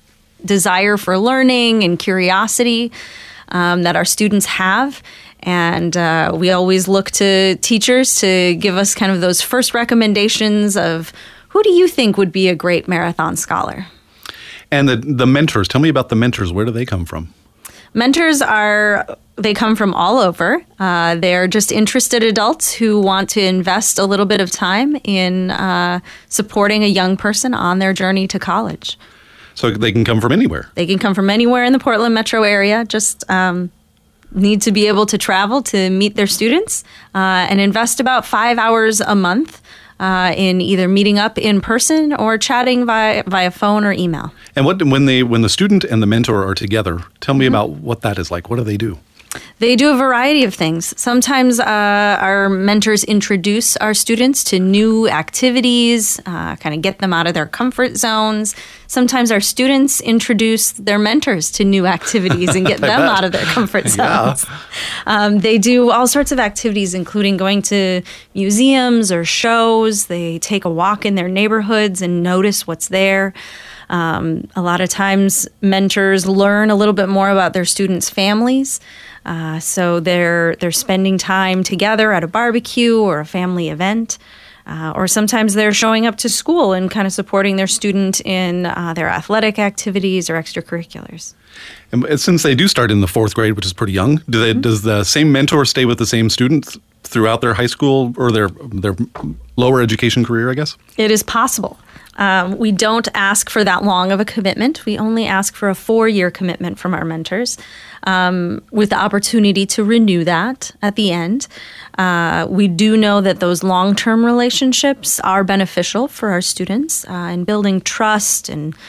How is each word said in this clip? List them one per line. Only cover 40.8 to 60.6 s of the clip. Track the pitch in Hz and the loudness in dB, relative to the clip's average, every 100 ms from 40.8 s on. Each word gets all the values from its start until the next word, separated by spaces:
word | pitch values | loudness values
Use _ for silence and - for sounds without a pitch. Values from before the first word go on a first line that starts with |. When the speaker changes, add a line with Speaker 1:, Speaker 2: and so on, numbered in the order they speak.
| 185 | 2
Speaker 1:
meeting | 196 202 202 | 2 4 2
up | 214 - | 0 0
in | - 202 | 0 0
person | - 233 - 311 302 | 0 0 2 2 0
or | 294 220 220 | 0 0 0
chatting | - 247 254 247 240 | 0 0 2 2 2
via, | 220 214 214 196 | 2 2 0 -2
via | 190 180 | 0 -2
phone | - 208 208 | 0 0 2
or | 208 | 0
email. | - 175 156 - - - - | 0 -2 -4 -8 -14 -8 0
Speaker 2:
And | 139 | 2
what, | 190 | 2
when | 147 135 139 | 2 4 4
they, | 127 | 4
when | 120 117 | 2 2
the | 113 | 2
student | - 196 202 | 2 2 2
and | 190 113 | 2 0
the | 104 | 2
mentor | 113 117 107 95 | 2 2 0 0
are | 95 | -4
together, | 101 110 95 85 - - | -2 -2 -2 -4 -8 -10
tell | - 135 | -2 0
me | 131 | 2
Speaker 1:
Mm-hmm. | |
Speaker 2:
about | 117 101 | 2 -2
what | 76 120 117 | -6 -8 -6
that | 110 95 | -4 -4
is | 85 | -6
like. | 87 - | -6 -6
What | 120 | -4
do | |
they | 110 104 | -4 -4
do? | 110 82 _ _ - - - - | -4 -8 _ _ -18 -16 -16 -2
Speaker 1:
They | 233 247 | 2 4
do | 285 | 4
a | 262 | 2
variety | 262 240 269 302 | 2 2 2 2
of | 233 | 0
things. | - 160 165 - - | 0 -2 -2 -6 -6
Sometimes, | 247 247 247 269 254 233 | -2 0 2 2 2 2
uh, | |
our | 226 208 208 202 208 196 190 196 196 | 0 0 2 2 2 2 2 2 2
mentors | 190 196 208 220 214 - | 0 2 2 2 0 2
introduce | 214 - 196 202 208 - - | 0 0 0 0 0 0 0
our | 214 | 0
students | 208 - 226 254 277 - | 0 0 0 2 0 0
to | 190 | 0
new | 185 202 220 220 220 | 2 4 4 2 2
activities, | 151 160 - 254 247 247 240 233 233 214 - - | 0 -4 0 0 2 2 2 4 2 0 -4 -8
uh, | 170 170 160 | -8 -8 -8
kinda | 156 151 | -6 -4
get | 175 196 | -4 -2
them | 190 | -2
out | 170 170 | 0 0
of | |
their | 170 156 | -2 -4
comfort | - 247 - 247 - | -4 -4 -2 -2 -2
zones. | 233 220 214 214 214 - - - - | -2 0 0 -2 -4 -8 -14 -20 -6
Sometimes | - 247 262 240 | 0 2 2 2
our | 208 | 2
students | 202 - 262 269 269 - | 0 0 2 2 2 0
introduce | - 226 - 214 226 226 | 0 0 2 0 2 0